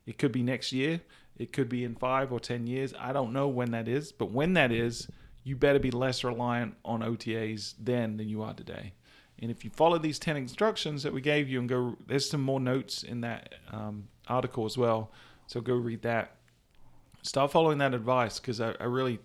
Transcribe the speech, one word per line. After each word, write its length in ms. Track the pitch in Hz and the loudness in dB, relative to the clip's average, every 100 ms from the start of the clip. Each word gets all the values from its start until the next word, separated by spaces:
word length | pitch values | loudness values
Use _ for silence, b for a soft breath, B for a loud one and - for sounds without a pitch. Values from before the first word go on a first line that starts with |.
| - | -14
It 120 | 113 | 0
could 140 | 143 | 0
be 100 | 123 | 2
next 300 | 120 127 - | 0 0 -2
year. 300 | 127 139 165 - b b - | 0 0 0 -6 b b -12
It 140 | 117 | -6
could 160 | - 123 | -2 0
be 160 | 123 | 0
in 120 | 123 113 | -2 -2
five 360 | 127 131 135 | 0 2 2
or 80 | 120 | -2
ten 260 | - 123 117 | -4 -4 -2
years. 280 | 127 135 - | -2 -4 -6
I 140 | 123 | -4
don't 220 | 139 123 | -2 0
know 160 | 127 143 | 2 0
when 220 | 123 123 | 2 0
that 180 | 117 113 | -2 0
is. 240 | 127 151 | 0 -2
But 180 | - 101 | -4 -2
when 220 | 113 160 | 2 4
that 180 | 180 131 | 4 4
is, 380 | 117 117 117 - B B B | 4 0 -2 -10 B B B
you 140 | - 135 | -8 2
better 220 | 143 139 | 6 6
be 120 | 127 | 4
less 320 | 120 131 123 | 2 0 0
reliant 520 | 127 117 120 120 117 - - | -2 0 0 0 -2 -8 -4
on 180 | 113 | -2
O 120 | 113 117 | -2 -2
T 200 | 117 113 | -2 -2
As 400 | 110 110 101 - | -2 -6 -10 -8
then 380 | 113 123 113 107 | -2 0 0 -2
than 140 | 107 | -4
you 120 | 107 | -4
are 120 | 107 | -6
today. 400 | - - - 98 - b b b b | -8 -12 -12 -12 -16 b b b b
And 100 | 113 | -8
if 140 | 117 113 | -6 -6
you 40 | |
follow 260 | - 160 170 | 4 6 6
these 200 | 156 139 | 2 -2
ten 180 | - 147 | -2 -2
instructions 680 | 123 127 214 202 165 147 | -4 0 2 2 -4 -4
that 80 | 143 | -4
we 80 | - | -2
gave 300 | 139 147 139 | 2 2 2
you 100 | 131 | 0
and 80 | 120 | 0
go, 300 | 127 123 - - | 0 0 -4 -2
there's 220 | 135 131 | 0 0
some 120 | 151 | 0
more 200 | 135 135 | 0 2
notes 420 | 127 131 131 - | 2 0 -2 -8
in 160 | - 120 | -8 -6
that, 340 | 117 113 - - - | -6 -6 -10 -20 -12
um, 380 | 107 107 104 101 _ - | -8 -8 -8 -12 _ -4
article 380 | 123 127 - 110 | -2 0 -2 -2
as 120 | 123 | 2
well. 340 | 120 110 110 B B B B | 2 2 0 B B B B
So 120 | 123 | -6
go 140 | 113 123 | 0 0
read 280 | 120 113 | 0 -4
that. 320 | 117 117 101 - _ _ _ - - - - - | 0 0 -2 -8 _ _ _ -20 -20 -20 -20 -14
Start 300 | - - 139 | -4 2 4
following 280 | 170 160 147 | 6 6 4
that 140 | 139 | 2
advice 460 | 123 110 127 113 - | 2 2 2 2 -2
'cause 220 | - 117 | -6 -2
I, 140 | 113 110 | -2 -2
I 60 | 120 | -2
really 320 | 123 131 113 | 0 0 -2